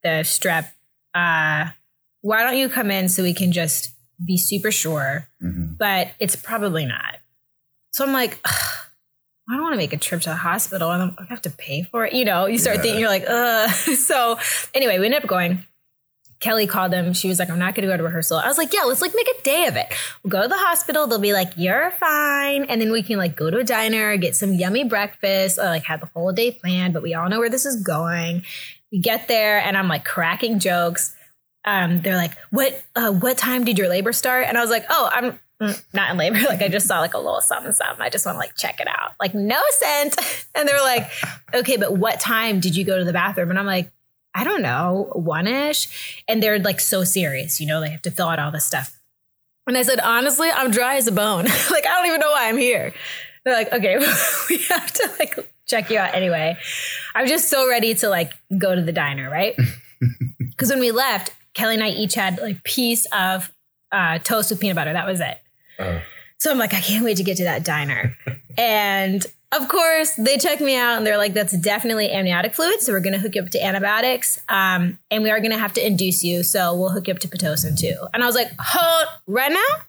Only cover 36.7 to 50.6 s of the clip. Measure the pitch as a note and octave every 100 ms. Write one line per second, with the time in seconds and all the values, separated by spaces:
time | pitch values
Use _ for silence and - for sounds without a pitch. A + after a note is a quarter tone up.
36.7 | G3 - F3+ E3 - - - - - -
37.7 | D#3+ - - - G3+ F#3 F3 - - -
38.7 | - - - - - G3 G3+ G3+ C4 D5
39.7 | B4+ - D4 C#4+ - - - - - D4
40.7 | C#4 C4+ A#3+ - - - - - B3 B3
41.7 | B3 G3 G3 A3 - - A3+ A3+ G3+ F3+
42.7 | E3+ G3 F#3+ F3+ F3 F#3+ F#3+ F3 F#3 G3+
43.7 | F#3 F3 _ _ _ _ - B3+ G4+ D#3+
44.7 | B2 F3+ F#3+ F#3 - E3 D#3 F#3+ C4 D4
45.7 | D4+ - - - - - A3+ G#3 G#3 G3
46.7 | F#3 - G3 F3+ F#3+ E3 C3 D#3 - D3+
47.7 | D#3 D#3 D#3 F3 F3 E3+ E3 D3 D#3 -
48.7 | E3 - - _ _ _ _ _ _ -
49.7 | B3+ B3+ B3 A3+ A#3 C4+ C#4 E4 -